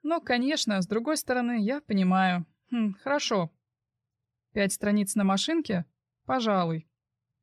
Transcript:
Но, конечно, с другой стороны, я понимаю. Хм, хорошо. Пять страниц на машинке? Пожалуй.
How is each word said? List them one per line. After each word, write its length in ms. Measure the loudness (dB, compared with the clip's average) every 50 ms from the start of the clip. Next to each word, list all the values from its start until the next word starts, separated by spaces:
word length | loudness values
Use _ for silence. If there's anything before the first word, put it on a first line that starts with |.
Но, 180 | _ -2 -4 -4
конечно, 600 | 0 0 0 0 2 0 -2 -2 0 0 0 0
с 60 | 0 0
другой 300 | -2 -2 0 -2 -2 -2
стороны, 440 | -2 -2 -2 -2 0 0 0 0
я 180 | 0 0 -2 -4
понимаю. 640 | -4 -2 0 2 2 4 4 4 4 2 2 0 -4 _ _ _ _ _
Хм, 220 | -2 -2 0 -2 -2
хорошо. 580 | -4 -4 -2 -2 -2 0 0 0 0 0 -2 _ _ _ _ _ _ _ _ _ _ _ _ _ _ _ _ _ _ _ _ _
Пять 180 | -2 0 0
страниц 420 | -2 -2 0 0 2 2 0 0 0
на 80 | 0
машинке? 640 | 2 2 2 2 0 0 0 -2 0 -2 -4 -4 -4 _ _ _ _ _ _ _ _
Пожалуй. 640 | -2 -2 0 2 2 2 2 2 0 -2 -4 -6 _ _ _ _ _ _ _ _ _ _ _